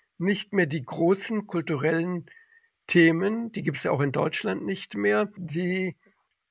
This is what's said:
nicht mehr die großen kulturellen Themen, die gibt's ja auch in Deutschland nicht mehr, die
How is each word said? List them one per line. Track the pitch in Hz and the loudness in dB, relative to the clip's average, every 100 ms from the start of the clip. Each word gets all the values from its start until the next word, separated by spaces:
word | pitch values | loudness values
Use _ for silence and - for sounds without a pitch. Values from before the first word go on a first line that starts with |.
| _ _ | _ _
nicht | 175 202 - | -2 -2 -2
mehr | 196 165 | 0 0
die | 156 | 0
großen | 127 - 170 196 - 214 208 | -6 0 2 2 0 -6 -4
kulturellen | 170 165 147 151 165 175 175 - - _ _ _ _ - | -6 -2 -2 0 0 -2 -4 -8 -20 _ _ _ _ 0
Themen, | 180 165 165 196 226 233 | 6 6 6 0 -2 -4
die | - | -4
gibt's | 143 143 | -4 -2
ja | 165 | 0
auch | 147 | 2
in | 143 | 2
Deutschland | 143 156 - 214 190 202 | 2 0 -2 -4 -4 -4
nicht | 190 - 202 | -6 -6 -2
mehr, | 202 208 208 208 | 2 2 0 -4
die | 170 151 180 185 185 - _ _ _ _ _ | -6 -4 -2 0 -2 -6 _ _ _ _ _